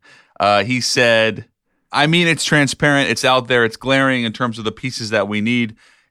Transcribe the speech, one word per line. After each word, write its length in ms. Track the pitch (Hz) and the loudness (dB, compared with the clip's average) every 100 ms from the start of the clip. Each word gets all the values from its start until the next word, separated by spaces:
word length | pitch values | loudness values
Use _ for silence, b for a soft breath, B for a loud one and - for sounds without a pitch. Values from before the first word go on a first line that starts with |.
| b b b - | b b b -2
uh, 240 | 101 104 | 2 2
he 180 | 104 127 | 2 -2
said, 640 | - 135 120 113 110 101 - _ _ _ _ | -2 0 2 4 2 -2 -10 _ _ _ _
"I 160 | 139 151 | -2 2
mean, 200 | 170 170 | 2 0
it's 160 | 156 | 0
transparent, 640 | - 151 139 - 147 139 127 | 0 0 0 0 0 2 0
it's 140 | 113 | 0
out 240 | 131 131 123 | 2 0 2
there, 160 | 123 | 2
it's 140 | 113 - | 2 -2
glaring 460 | 127 135 135 127 | -2 0 2 0
in 100 | 117 | -4
terms 240 | 107 123 113 | -4 -6 -6
of 60 | |
the 80 | 110 | -8
pieces 400 | 110 131 - 107 | -8 -8 -8 -4
that 160 | 107 101 | -2 0
we 140 | 104 | -2
need 340 | 107 123 113 b b b b | -2 -2 -4 b b b b